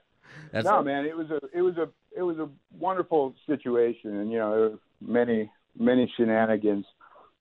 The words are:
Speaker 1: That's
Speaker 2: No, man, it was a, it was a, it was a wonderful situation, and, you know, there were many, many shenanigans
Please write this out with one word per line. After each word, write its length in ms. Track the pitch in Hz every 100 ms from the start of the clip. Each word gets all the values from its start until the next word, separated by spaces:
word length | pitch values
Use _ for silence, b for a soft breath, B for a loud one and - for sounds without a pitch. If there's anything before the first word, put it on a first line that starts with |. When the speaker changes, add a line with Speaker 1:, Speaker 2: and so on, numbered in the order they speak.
| _ _ B B B
Speaker 1:
That's 140 | 110 113
Speaker 2:
No, 160 | 202
man, 220 | 147 139 151
it 100 | 165
was 140 | 156
a, 100 | 151 139 175
it 60 |
was 140 | 185 165
a, 100 | 156 _ _ -
it 60 |
was 140 | 180 160
a 100 | 151 139 _ 165
wonderful 560 | 170 185 - 160 135 123 -
situation, 720 | 135 127 120 117 117 107 104
and, 120 | 107
you 60 | 113
know, 120 | 107
there 200 | 110 110
were 80 | 104 _ -
many, 500 | 101 120 120 113 104 _ _ -
many 340 | 117 127 117 -
shenanigans 680 | 113 110 110 107 107 101 - _ b b b b